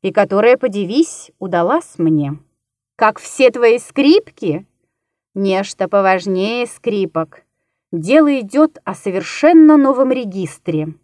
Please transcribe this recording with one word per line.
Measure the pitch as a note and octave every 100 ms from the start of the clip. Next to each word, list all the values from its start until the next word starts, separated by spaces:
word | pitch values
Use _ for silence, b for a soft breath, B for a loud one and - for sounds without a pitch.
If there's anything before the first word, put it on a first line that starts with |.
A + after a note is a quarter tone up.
и | F#3+
которая, | G#3 G3+ G3 A3+ B3+
подивись, | B3+ G3+ F#3 B3 E4 - - _
удалась | F#3+ F3 F3 D4+ - -
мне". | E3 D#3 C#3 D3+ _ _ _ _ _ -
"Как | - G#3+
все | - - B3+
твои | A#3+ A#3+ A#3+
скрипки?" | - - C#4 F#4+ - _ G3 D#3 - _ _ _ _ _ _
"Нечто | G3 G3 F#3+ G3 - F#3+
поважнее | G3+ F#3+ F#3 F3+ F#3 G3+ A#3+ A#3+
скрипок. | - A#3 G3+ F#3 D#3+ D#3+ _ _ _ _ _ _
Дело | E3+ E3 C#4+ D4 C4+
идет | G3+ C4 D#4 -
о | -
совершенно | F#3+ G3+ F#3 - - D4+ E4 D#4 D4+
новом | C4+ B3+ C4
регистре". | B3+ A3 F#3 F3+ - - D#3 D#3 D#3+